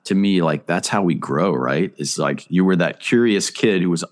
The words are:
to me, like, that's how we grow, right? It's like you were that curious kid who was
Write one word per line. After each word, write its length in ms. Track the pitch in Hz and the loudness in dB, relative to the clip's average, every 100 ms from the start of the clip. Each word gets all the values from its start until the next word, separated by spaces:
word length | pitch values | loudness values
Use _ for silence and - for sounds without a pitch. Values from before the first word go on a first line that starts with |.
| - | -2
to 100 | 98 | 0
me, 260 | 101 92 | 2 2
like, 240 | 82 76 - | 2 -2 -2
that's 200 | 85 - | -4 -2
how 120 | 107 | 0
we 140 | 90 80 | 0 -2
grow, 380 | - 69 95 | -2 -2 0
right? 400 | 65 64 69 - - | -2 -2 -2 -2 -6
It's 200 | 69 - | -8 -4
like 280 | 73 71 - | -4 -4 -2
you 160 | 87 92 | 2 2
were 100 | 90 | 2
that 240 | 82 - | 0 -4
curious 500 | - 120 117 101 - | 0 2 4 0 -2
kid 320 | - 113 92 | 0 2 2
who 80 | 90 | 0
was 140 | 85 85 | -2 -4